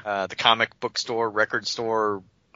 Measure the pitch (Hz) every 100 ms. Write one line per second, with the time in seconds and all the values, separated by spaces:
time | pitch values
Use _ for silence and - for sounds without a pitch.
0 | 104 98 95 - 117 113 113 - 120 -
1 | - 117 113 104 110 120 104 - 113 110
2 | 107 98 92 _ _